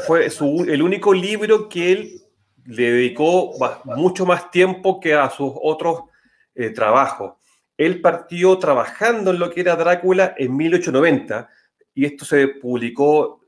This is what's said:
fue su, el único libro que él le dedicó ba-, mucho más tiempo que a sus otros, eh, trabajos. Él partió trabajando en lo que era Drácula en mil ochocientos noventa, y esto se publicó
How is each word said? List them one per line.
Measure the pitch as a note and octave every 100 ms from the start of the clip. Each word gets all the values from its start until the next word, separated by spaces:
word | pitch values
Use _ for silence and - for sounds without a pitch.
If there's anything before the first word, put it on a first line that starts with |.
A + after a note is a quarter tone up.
| -
fue | E3 -
su, | - C#3+ D#3+ F3
el | C#3+
único | F3 G3+ G3+
libro | F#3+ F#3+ G#3 G#3+ G#3+ G#3+
que | F3 F3
él | G3 G#3+ - _ _ _ _ B2+
le | A2+ A#2+
dedicó | A#2+ B2 - D#3 F#3 - -
ba-, | B2 -
mucho | C3 B2+ F3+ F3+ F3
más | E3+ -
tiempo | F3 F#3 F#3 F#3+ F#3
que | D#3+
a | D3+ C3
sus | - C3+ -
otros, | D#3 D#3 E3+ E3 - _ _ _ _ -
eh, | A2+
trabajos. | A2 G#2+ B2+ B2+ - F#2+ - _ _ _ -
Él | E3 F3
partió | F3 E3+ - F3 F#3 F#3
trabajando | D#3+ C3 A2+ - A3 A3+ F#3+
en | F3
lo | E3+
que | F3
era | F3+ E3
Drácula | E3 F3+ F#3 F#3 F#3 -
en | B2+ C#3
mil | E3
ochocientos | F3 D#3+
noventa, | C3 E3 C#3+ - A2+ - _ _ _ _
y | C3+ C#3+
esto | C#3+
se | - D3 C#3
publicó | C#3 B2 B2 A#2 A#2+ C#3+ D3+ - -